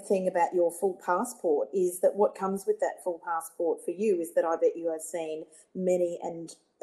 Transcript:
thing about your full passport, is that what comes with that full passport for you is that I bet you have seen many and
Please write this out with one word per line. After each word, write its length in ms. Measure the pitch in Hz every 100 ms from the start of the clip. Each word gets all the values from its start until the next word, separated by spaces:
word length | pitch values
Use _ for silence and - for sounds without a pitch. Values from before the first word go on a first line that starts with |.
| -
thing 220 | 196 185
about 240 | 175 170
your 180 | 180 170
full 280 | - 202 180 -
passport, 640 | 180 247 - 175 147 -
is 280 | 190 180 180
that 140 | 190 190
what 200 | 208 -
comes 300 | 190 196 214
with 120 | 208
that 220 | 170 -
full 160 | 185 165 175
passport 580 | 165 - - 165 - -
for 60 |
you 280 | 175 214 175
is 140 | 165 180
that 100 | 170
I 120 | 165
bet 200 | 165 165
you 140 | 165
have 100 | 160
seen 440 | - 170 160 156 165 - _ 185
many 440 | 185 180 175 170
and 320 | 170 165 165 - _ -